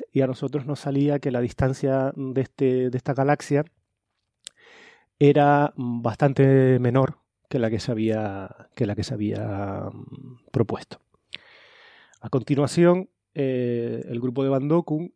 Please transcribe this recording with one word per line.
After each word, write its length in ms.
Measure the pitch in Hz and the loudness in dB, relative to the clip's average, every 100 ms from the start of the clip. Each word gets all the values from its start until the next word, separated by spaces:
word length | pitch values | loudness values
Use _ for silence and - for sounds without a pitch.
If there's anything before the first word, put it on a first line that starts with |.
| - | -4
y 100 | 139 | -2
a 60 | 131 | 0
nosotros 380 | 127 135 143 131 | -2 -6 -6 -6
nos 140 | 143 | -6
salía 400 | 143 139 143 143 | -2 0 0 0
que 100 | 139 | -2
la 120 | 123 | -2
distancia 680 | 120 - 131 135 139 135 135 - | -2 0 -2 0 0 0 0 -4
de 260 | 131 131 | -4 -2
este, 480 | 127 - 131 127 127 | -2 0 0 2 0
de 80 | 127 | -2
esta 160 | - | -2
galaxia 520 | 131 139 147 - 143 151 _ _ _ _ _ _ _ - _ - - - _ _ - | 0 2 0 0 -2 -2 _ _ _ _ _ _ _ -20 _ -20 -20 -20 _ _ 2
era 540 | 143 147 143 143 147 - | 4 6 6 4 2 -2
bastante 1040 | 123 120 117 107 143 135 135 135 131 127 | -6 -4 -4 0 0 4 4 6 6 4
menor 400 | 123 131 131 - _ _ - | 4 2 2 -2 _ _ -6
que 100 | 135 | -2
la 100 | 113 | 0
que 100 | 110 | -2
se 120 | - | -4
había, 580 | 110 110 110 107 98 95 - - | -2 0 0 -4 -8 -12 -16 -10
que 140 | - 113 | -4 -2
la 80 | 104 | -2
que 80 | |
se 100 | 101 | -4
había, 760 | 117 104 104 110 98 98 98 101 | -4 -4 -4 -6 -6 -6 -8 -10
mm, 560 | - - - - 123 _ | -12 -16 -18 -18 -20 _
propuesto. 480 | 120 107 113 - - _ _ _ - _ - - _ - - _ _ | 0 0 -2 -10 -20 _ _ _ -20 _ -20 -20 _ -20 -20 _ _
A 100 | - | -4
continuación, 800 | 135 113 139 135 - 175 180 - _ _ - | -4 0 0 0 4 4 4 -2 _ _ -4
eh, 680 | 135 127 123 120 117 117 123 | -2 0 -2 -2 -4 -6 -8
el 100 | 120 | -6
grupo 240 | 127 123 | -4 -2
de 60 | 135 | 0
Van 180 | 135 143 | 0 2
Dokkum, 420 | 170 165 156 175 | 0 0 -4 -6